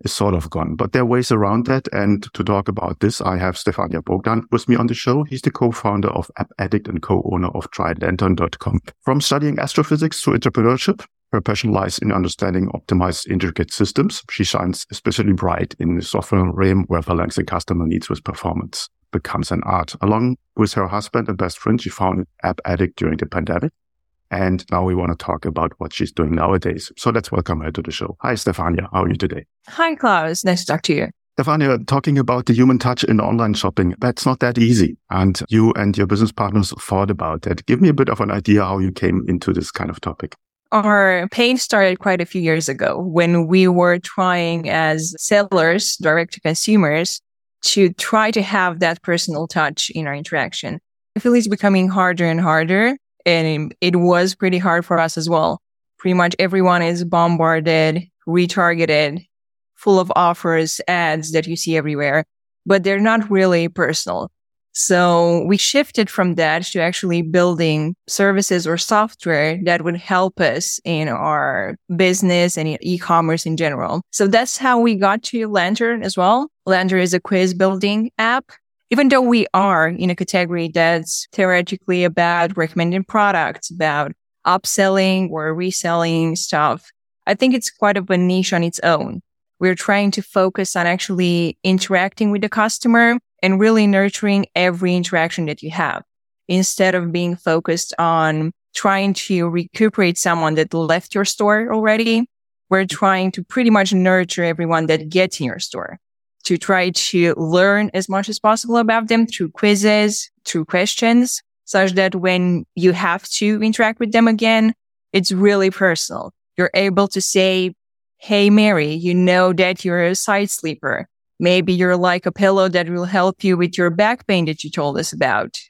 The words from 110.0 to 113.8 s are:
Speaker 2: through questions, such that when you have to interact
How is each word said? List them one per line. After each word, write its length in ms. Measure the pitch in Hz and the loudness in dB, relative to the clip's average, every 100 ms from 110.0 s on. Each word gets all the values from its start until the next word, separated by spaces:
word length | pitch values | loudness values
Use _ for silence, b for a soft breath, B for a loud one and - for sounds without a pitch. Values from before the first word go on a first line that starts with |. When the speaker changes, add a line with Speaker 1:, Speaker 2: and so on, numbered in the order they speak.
| 214 214 - _ - | 2 -2 -10 _ -6
Speaker 2:
through 180 | 170 | -4
questions, 800 | 160 180 202 - 233 233 247 - _ _ | -2 -2 -2 0 2 4 2 -2 _ _
such 300 | - 196 190 | -4 0 2
that 200 | 185 190 | 2 0
when 500 | 185 180 180 180 170 - - | 0 0 2 2 0 -4 0
you 160 | 180 | 2
have 360 | 175 208 226 - | 2 0 -2 -4
to 320 | - 208 214 | -2 0 0
interact 360 | 220 220 | 0 0